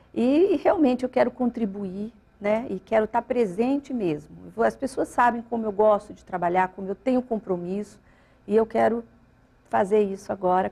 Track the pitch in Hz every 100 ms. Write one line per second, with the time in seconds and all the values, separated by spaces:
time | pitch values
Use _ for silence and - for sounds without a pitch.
0 | _ - 240 294 392 302 - 392 247 247
1 | 254 254 247 247 247 233 220 196 196 190
2 | 214 - _ - 202 220 247 190 - 220
3 | 220 233 - 247 220 175 247 285 - 254
4 | 180 147 151 165 180 214 226 214 269 -
5 | 320 - 240 233 226 233 220 196 214 202
6 | - 185 - 180 175 185 185 - 190 196
7 | - 254 247 220 196 180 175 202 208 -
8 | _ _ _ _ - 214 226 226 226 233
9 | 233 _ _ _ _ _ _ 226 190 214
10 | 202 190 - 196 185 185 202